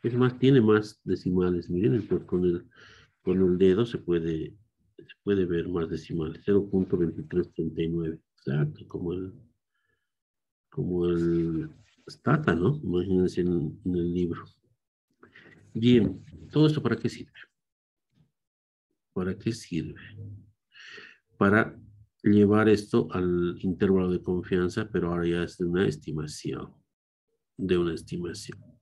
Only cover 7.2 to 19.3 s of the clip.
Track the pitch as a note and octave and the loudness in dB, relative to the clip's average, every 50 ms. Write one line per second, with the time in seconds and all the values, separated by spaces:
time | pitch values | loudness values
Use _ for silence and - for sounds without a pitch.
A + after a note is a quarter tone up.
7.2 | D2+ - - F2+ E2+ - _ - E2 D#2+ D2+ E2+ E2 E2 E2 E2+ E2 D#2 E2 - | -12 -4 -2 -2 -2 -2 _ -6 -6 -6 -4 -4 -4 -2 -2 -4 -4 -6 -8 -10
8.2 | _ _ _ _ _ C2+ C2+ D2+ D3+ D3+ D3 - - - - F2+ F2+ E2+ F2 F#2 | _ _ _ _ _ -4 -2 -2 -2 -2 -4 -12 -18 -14 -10 -8 -6 -6 -6 -6
9.2 | F#2 F#2+ - - - _ _ _ _ _ _ _ _ _ _ _ _ _ _ _ | -8 -10 -14 -18 -20 _ _ _ _ _ _ _ _ _ _ _ _ _ _ _
10.2 | _ _ _ _ _ _ _ _ _ _ - - F#2 F2+ F2+ F2 F2 F2 F2 E2+ | _ _ _ _ _ _ _ _ _ _ -8 -6 -4 -2 -2 0 0 0 0 0
11.2 | E2+ E2+ E2+ E2+ E2 E2 D#2+ D#2+ D#2 - - - _ _ _ _ _ - - _ | 0 0 0 0 0 -2 -2 -4 -6 -8 -12 -20 _ _ _ _ _ -20 -20 _
12.2 | _ - D3+ D3+ - - E2+ E2 F2 G2+ D3+ D3+ - F2 F2 F2+ F2+ F#2+ F#2 F#2 | _ 0 0 2 2 0 0 2 2 0 0 0 -4 -2 -2 -2 0 2 2 2
13.2 | F#2 E2+ - F2+ F2 F2+ F2 E2+ D#2+ D#2 D#2 - - F#2 F2+ F2 E2+ F2 F2 F2+ | 2 2 0 0 0 0 0 0 -2 -4 -8 -6 -4 -2 -2 0 -2 -2 0 -2
14.2 | F2+ E2 E2 - - - _ _ _ _ _ _ _ _ _ _ _ _ _ _ | -2 -2 -4 -8 -10 -18 _ _ _ _ _ _ _ _ _ _ _ _ _ _
15.2 | - _ _ - - - - - - - _ A2+ A2+ B2 B2 A#2 G2+ F#2 F#2 - | -20 _ _ -20 -20 -20 -20 -20 -20 -10 _ 2 4 6 6 6 6 2 -2 -6
16.2 | - - - - - - - D3 D3+ D3+ D#3 D3 - A#2 A2+ - - - - - | -16 -20 -20 -20 -20 -4 2 4 4 4 4 0 -2 -2 -2 -2 -2 -6 -6 -6
17.2 | - _ _ - - _ _ _ _ _ _ _ _ _ _ _ _ _ _ _ | -18 _ _ -20 -20 _ _ _ _ _ _ _ _ _ _ _ _ _ _ _
18.2 | _ _ _ _ _ _ _ _ _ _ _ _ _ _ _ _ _ _ _ F#2+ | _ _ _ _ _ _ _ _ _ _ _ _ _ _ _ _ _ _ _ -6
19.2 | F2+ F#2 | -4 -4